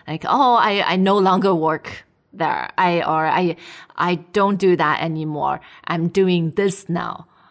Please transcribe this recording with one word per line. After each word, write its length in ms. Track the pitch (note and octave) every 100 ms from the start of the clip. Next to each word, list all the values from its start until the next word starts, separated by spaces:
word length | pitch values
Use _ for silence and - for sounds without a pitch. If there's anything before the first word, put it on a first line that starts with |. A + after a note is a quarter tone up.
| -
Like, 200 | D#3+ -
"Oh, 300 | B3 B3+ A#3
I, 240 | G#3+ G3+
I 160 | - F#3
no 240 | F#3+ G3+
longer 320 | F#3+ F#3 G3
work 500 | F3 D#3 D#3 - - - _ _
there. 360 | F#3+ D#3+ D3+ - -
I, 260 | F3+ E3+
or 240 | - D#3 D#3
I, 300 | E3 F3+ E3 - - -
I 220 | - F3 F3 -
don't 240 | G#3+ G3 G3+
do 180 | F#3+ F3
that 260 | D3+ D3+
anymore. 580 | E3 D#3 D#3 D3+ C#3 C3+ - - -
I'm 220 | E3+ E3+
doing 440 | G3 F#3+ F3 E3
this 320 | E3 G3+ F#3 -
now." 380 | E3+ - - - _ _